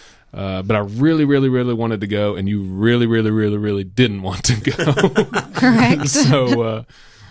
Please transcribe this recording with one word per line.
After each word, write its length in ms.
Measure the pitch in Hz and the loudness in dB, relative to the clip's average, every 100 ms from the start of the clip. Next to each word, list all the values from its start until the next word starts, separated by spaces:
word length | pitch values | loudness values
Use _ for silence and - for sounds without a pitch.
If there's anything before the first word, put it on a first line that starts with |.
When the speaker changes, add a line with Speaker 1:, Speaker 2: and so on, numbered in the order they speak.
| - _ _ | -20 _ _
Speaker 1:
Uh, 280 | - 98 92 | -12 -8 -6
but 120 | 95 107 | -4 -2
I 40 | |
really, 440 | 101 107 151 160 | -2 -2 0 2
really, 240 | 143 143 135 | 2 2 2
really 260 | 127 123 | 0 -2
wanted 280 | 113 113 107 | -2 -2 -4
to 60 | 101 | -2
go, 280 | 104 104 95 | -2 -2 -2
and 140 | 98 | -4
you 120 | 104 | -4
really, 420 | 95 95 113 120 117 | -4 0 2 4 2
really, 260 | 113 110 | 2 2
really, 260 | 110 104 104 | 2 0 0
really 280 | 104 101 95 | -2 -4 -2
didn't 360 | 104 123 101 | 0 2 0
want 220 | 92 90 - | -6 -4 -2
to 140 | 113 | 0
go. 640 | - - 156 131 196 - | -2 -2 0 2 2 2
<laughs> 300 | - - - | -2 -2 -6
Speaker 2:
Correct. 560 | - 254 226 240 - 147 | 0 2 4 4 2 0
Speaker 1:
So, 520 | 285 135 143 127 120 | 2 4 2 2 0
uh, 220 | 113 110 113 - - - - | -2 -4 -10 -20 -20 -20 -20